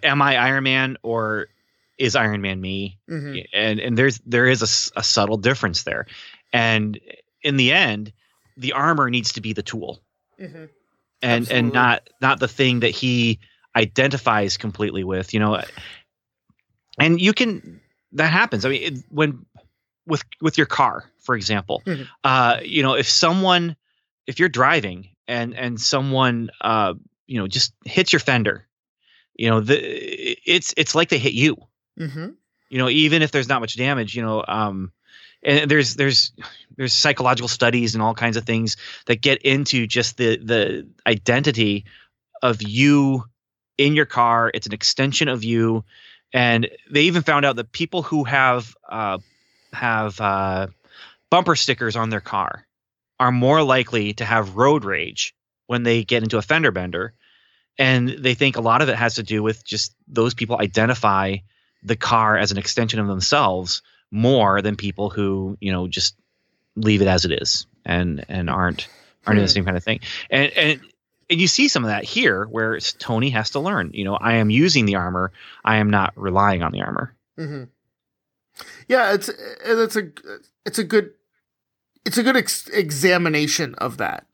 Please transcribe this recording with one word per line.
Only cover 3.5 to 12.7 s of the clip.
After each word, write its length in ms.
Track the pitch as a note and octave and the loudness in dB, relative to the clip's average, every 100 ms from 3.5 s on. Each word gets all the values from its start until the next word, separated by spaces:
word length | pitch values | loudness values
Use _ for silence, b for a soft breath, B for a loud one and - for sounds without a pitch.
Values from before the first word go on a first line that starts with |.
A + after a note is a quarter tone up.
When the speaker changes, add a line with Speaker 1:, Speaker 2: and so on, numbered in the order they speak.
Speaker 1:
And, 260 | G2 A2 G#2+ | -2 0 0
and 180 | A#2+ A#2 | 0 2
there's, 220 | C3+ A2+ - | 2 0 -2
there 220 | A#2+ B2+ | 2 4
is 140 | A2 | 2
a 40 | G#2+ | 2
s-, 260 | - - - | 0 -2 -4
a 80 | |
subtle 340 | - - G2+ A2 | 0 2 2 0
difference 460 | A2 C3+ G#2+ E2 | 0 0 -2 -4
there. 240 | - - - B B B _ | -6 -8 -8 B B B _
And 460 | A#2+ A#2 A2 G#2+ G#2 - - _ _ | 0 2 2 0 -6 -14 -20 _ _
in 160 | D3 C#3 | 0 2
the 160 | B2 | 4
end, 400 | E3 D#3 G#2 G#2 - _ _ _ - | 4 2 -2 -8 -16 _ _ _ -10
the 160 | B2+ | -6
armor 380 | C3+ D3+ D#3+ B2+ | 0 2 2 2
needs 240 | B2 G#2+ | 0 -4
to 80 | - | -6
be 100 | A2 | -6
the 100 | G#2+ | -6
tool. 380 | - A2+ - - _ _ _ - | -8 -8 -10 -14 _ _ _ -20
Speaker 2:
Mm-hmm. 160 | F#3 D#3+ | -20 -18
Speaker 1:
And, 160 | D#3 _ _ _ _ _ | -20 _ _ _ _ _
and 200 | B2 A#2 | -2 0
Speaker 2:
Absolutely. 300 | A#2 B2 A#2+ | 0 0 0
Speaker 1:
not, 380 | A#2+ B2 A#2+ - _ | 2 2 2 -4 _
not 180 | C3 C3+ | -2 0
the 80 | B2 | -2
thing 320 | - C3 | 0 0